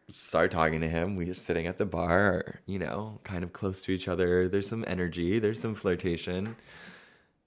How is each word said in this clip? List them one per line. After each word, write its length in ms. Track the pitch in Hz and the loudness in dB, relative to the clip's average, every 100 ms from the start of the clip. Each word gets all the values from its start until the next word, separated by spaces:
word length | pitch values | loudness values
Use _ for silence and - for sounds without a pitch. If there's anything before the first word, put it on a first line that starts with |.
| - | -16
start 400 | - - 82 87 | -10 -2 2 2
talking 280 | 87 80 80 | 4 2 2
to 60 | 82 | 0
him. 260 | 82 90 98 | 0 -2 -2
We're 160 | 87 | -4
sitting 340 | 90 - 85 82 | -4 -2 -2 -2
at 100 | 92 | -2
the 80 | 104 | -2
bar, 760 | 82 87 87 101 90 - - - | 0 4 6 6 4 -2 -8 -8
you 140 | 95 | -4
know, 400 | 82 - 107 107 | -4 -4 -8 -10
kind 200 | - 92 | -8 -6
of 80 | 87 | -6
close 280 | - 101 92 | -4 -4 -4
to 80 | - | -2
each 160 | 95 92 | -2 0
other. 400 | 90 90 90 92 | 2 4 4 4
There's 180 | 101 95 | 2 0
some 160 | 113 - | -4 -2
energy. 520 | 90 87 82 87 107 | -2 -2 0 2 4
There's 200 | 107 110 | 2 0
some 140 | 113 104 | -4 -2
flirtation. 800 | 101 85 95 82 - 90 104 113 - - - - - _ _ _ | 0 0 0 -2 -2 -4 -4 -8 -16 -20 -20 -20 -20 _ _ _